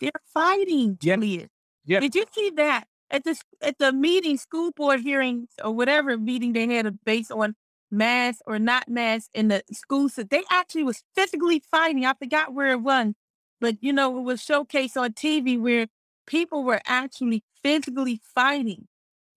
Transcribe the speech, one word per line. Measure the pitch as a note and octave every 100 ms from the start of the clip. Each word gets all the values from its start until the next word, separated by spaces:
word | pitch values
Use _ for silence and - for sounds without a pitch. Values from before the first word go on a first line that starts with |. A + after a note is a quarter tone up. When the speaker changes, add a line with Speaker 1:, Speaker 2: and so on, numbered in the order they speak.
Speaker 1:
They're | C4 - -
fighting, | D#4 E4+ G4 F#4+ D4+ A3+ F#3+
Speaker 2:
Yeah. | D#3+ F#3+
Speaker 1:
Julius. | G#3+ F3 - _ _ _ D3
Speaker 2:
Yeah. | F#3+
Speaker 1:
Did | C#4 E4+
you | A4
see | - G4+ D4+
that | D4+ B3 - _ _
at | C#4
the | D#4+
s-, | D#4+ - _
at | C#4+ C#4
the | C#4
meeting, | C4+ D#4 F#4 E4 C4+
school | - D#4+ E4+
board | - C#4+ C4
hearings | B3+ C#4 B3+ A#3+ A#3+ -
or | A3
whatever | A3+ B3 D4 C#4 A#3
meeting | A3 B3 A#3+
they | A3+ A3+
had, | A#3+ G#3+
uh, | G#3
based | - A3 A3
on | A3 G#3+ G#3+ _ _ _
mask | G#3 A3+ B3 B3 A#3 -
or | G#3+
not | A3 B3+ -
mask | A#3+ A#3 A3+ -
in | - G#3+
the | G3+ -
schools, | G#3+ - C#4 C#4 -
that | G3+
they | C#4+ F#4
actually | F4+ F4+ D#4+
was | C4+ A3+ _ -
physically | F#4+ D#4 E4+ D#4+ -
fighting? | D#4+ E4 C#4 B3+
I |
forgot | C4+ C4 D4+ D#4
where | C4+ C#4
it | B3+
was, | B3 C4 A3 G#3 _ _ _ _
but, | A#3 G#3+
you | C4+
know, | C#4 C4+ B3+
it |
was | B3 B3
showcased | - D4 C#4+ C#4+ C4 C4+
on | B3
T | A3 D4+ D4+
V | B3+ B3
where | A#3+ A#3+ A3+ _ _ _ -
people | D#4 E4+ D4+
were | B3+ A3 -
actually | B3 C4 - B3 A3+ - _
physically | C#4 D#4 C#4 B3+ C4 A3+
fighting. | - - C4 C#4+ A3+ F#3 - _ _ _ _